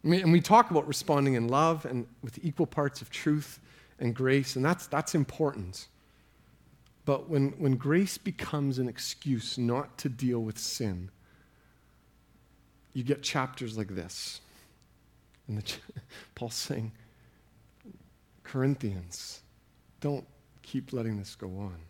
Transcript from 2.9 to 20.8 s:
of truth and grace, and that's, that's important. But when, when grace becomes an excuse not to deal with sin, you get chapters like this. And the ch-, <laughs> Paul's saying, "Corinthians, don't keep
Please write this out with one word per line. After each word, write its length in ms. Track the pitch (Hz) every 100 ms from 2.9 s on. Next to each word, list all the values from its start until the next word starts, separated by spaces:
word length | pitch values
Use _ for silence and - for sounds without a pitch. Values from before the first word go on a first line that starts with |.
| -
of 80 | -
truth 500 | - 156 151 - - - - - -
and 160 | 120
grace, 420 | 120 131 139 131 131
and 80 |
that's, 220 | 139 180 -
that's 280 | 143 -
important. 760 | 165 135 - 151 117 92 - - _ _ _ _ _ _ _ _ _ _ _
But 240 | 147 135 -
when, 220 | 147 139 135
when 180 | 147 127
grace 400 | 139 170 196 -
becomes 600 | 202 - - 151 139 127
an 100 | 123
excuse 680 | 120 - - 147 120 - -
not 400 | 120 123 - -
to 100 | 143
deal 300 | 120 127 120
with 180 | 110 107
sin, 540 | - - 110 90 92 _ _ - _ _ _ _ _ _ _ _ _ _ _ _ _ _ _
you 80 | 135
get 200 | 123 143
chapters 540 | - 143 131 - 117 110
like 180 | 101
this. 460 | 92 85 - - - - - - _ _ _ _ _ _ _ -
And 100 | 104
the 40 |
ch-, 180 | 101 - - - -
<laughs> 280 | - -
Paul's 200 | - 117
saying, 380 | - - - 110 - - _ - _ _ _ _ _ - - - _ _ _
"Corinthians, 1000 | - 135 135 139 107 92 87 - - - _ _ _ _ _ _
don't 240 | 147 139 - - _ -
keep 320 | - 135